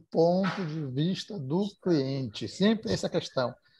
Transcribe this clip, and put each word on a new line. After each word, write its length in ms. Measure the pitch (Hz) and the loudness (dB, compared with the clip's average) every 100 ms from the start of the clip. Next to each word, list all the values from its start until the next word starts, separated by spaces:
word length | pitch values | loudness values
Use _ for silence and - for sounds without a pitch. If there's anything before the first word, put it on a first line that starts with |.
| - | -2
ponto 560 | - 170 185 196 180 170 | 4 4 4 0 -2 -4
de 200 | 156 143 | -4 -4
vista 520 | 127 165 190 - 208 | -2 0 -2 -6 -8
do 280 | 131 170 202 - | -2 -2 -2 -2
cliente. 680 | 185 160 135 139 127 - 110 | 0 2 2 -2 -4 -6 -8
Sempre 440 | - 196 220 220 | 2 2 2 0
essa 180 | 185 180 | -2 -2
questão, 440 | 170 - - 120 - _ _ | -2 -2 -2 -2 -4 _ _